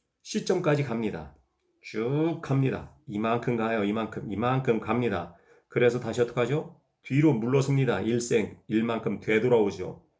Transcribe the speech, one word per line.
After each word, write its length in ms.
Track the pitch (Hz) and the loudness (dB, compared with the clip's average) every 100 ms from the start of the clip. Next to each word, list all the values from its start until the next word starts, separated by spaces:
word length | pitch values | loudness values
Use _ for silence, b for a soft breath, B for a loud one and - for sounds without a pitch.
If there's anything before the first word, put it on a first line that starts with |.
| _ _ | _ _
C점까지 640 | - 220 - 180 156 143 | -8 -6 0 0 2 0
갑니다. 500 | 131 117 107 85 71 - _ _ _ _ | 0 -2 -2 -4 -10 -16 _ _ _ _
쭉 600 | - 110 117 147 160 156 | -12 -6 -2 0 0 -2
갑니다. 520 | - 135 131 98 - - - | -2 0 2 -2 -8 -18 -10
이만큼 500 | 104 113 117 - 117 | -4 0 0 0 0
가요. 280 | 110 113 | 0 0
이만큼, 460 | 101 110 107 104 110 | 0 -2 -4 -6 -8
이만큼 500 | 98 120 131 131 110 | -2 0 0 2 0
갑니다. 540 | 110 117 120 92 85 B B B B | 0 0 0 -2 -6 B B B B
그래서 320 | 123 120 120 | 2 2 2
다시 200 | 113 113 | -2 -2
어떡하죠? 580 | 120 127 120 151 - - _ _ | -2 0 -2 -2 -6 -14 _ _
뒤로 300 | - 135 156 | -2 4 4
물러섭니다. 720 | 113 117 135 135 139 123 98 | 4 2 0 2 2 2 0
일 180 | 104 120 | 0 -2
센, 380 | 120 117 92 - - | 2 0 0 -6 -2
일만큼 540 | 107 117 113 107 98 | 0 0 -2 -4 -4
되돌아오죠. 840 | - 110 120 117 101 87 85 - _ _ | 0 2 4 4 4 0 -8 -12 _ _